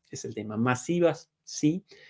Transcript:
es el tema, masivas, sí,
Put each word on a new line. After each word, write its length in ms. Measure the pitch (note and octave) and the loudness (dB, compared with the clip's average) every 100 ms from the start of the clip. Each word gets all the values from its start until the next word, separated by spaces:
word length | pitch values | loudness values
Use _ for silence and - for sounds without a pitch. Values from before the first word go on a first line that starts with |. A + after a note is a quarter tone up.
| _ | _
es 140 | - | -12
el 100 | - | -10
tema, 220 | G#2+ G#2+ G#2+ | -8 -6 0
masivas, 760 | B2 B2 - F3 E3+ D3+ - _ | 2 2 0 2 2 2 -8 _
sí, 420 | - - D3+ F3+ - - | -16 0 2 2 -4 -20